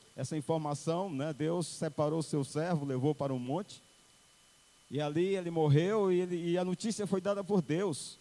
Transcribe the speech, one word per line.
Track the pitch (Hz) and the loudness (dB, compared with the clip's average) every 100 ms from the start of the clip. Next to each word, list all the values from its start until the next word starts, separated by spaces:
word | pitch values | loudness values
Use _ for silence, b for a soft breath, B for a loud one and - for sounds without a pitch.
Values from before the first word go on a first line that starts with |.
| - - | -16 -10
essa | 131 | -6
informação, | 156 - 160 147 143 160 170 196 | -4 -2 -2 -2 -4 -2 -2 -2
né? | 135 156 | -4 -4
Deus | 139 156 175 160 | -2 -2 -2 -4
separou | - 160 151 151 165 | -6 -4 0 0 0
o | |
seu | 147 151 | -2 -2
servo, | 135 151 170 160 139 | -2 -2 -2 -2 -2
levou | 127 147 | 0 0
para | 147 139 | 0 -2
um | 127 | -2
monte, | 123 170 208 - - - - - - - - - - - - | -2 -4 -4 -12 -20 -20 -20 -20 -20 -20 -20 -20 -20 -20 -8
e | 131 | -4
ali | 151 156 190 190 | -2 2 2 0
ele | 170 | 0
morreu, | 165 151 147 180 220 190 | 2 6 6 6 4 4
e | 180 | 4
ele, | 180 175 170 | 2 0 0
e | 180 | 2
a | |
notícia | 185 180 226 202 202 | 0 -2 -2 -2 -2
foi | 190 | 0
dada | 190 202 | 0 -2
por | 196 202 | 2 2
Deus: | 143 160 196 135 - - | 2 0 0 -4 -8 -16